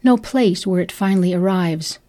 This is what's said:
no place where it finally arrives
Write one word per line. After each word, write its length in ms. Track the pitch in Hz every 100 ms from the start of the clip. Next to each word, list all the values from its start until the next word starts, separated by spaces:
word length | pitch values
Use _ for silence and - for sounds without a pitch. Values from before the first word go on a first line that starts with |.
no 120 | 254 240
place 520 | - 262 226 180 196
where 120 | 180
it 120 | 180
finally 420 | - 196 190 180
arrives 640 | 180 185 185 175 160 160 -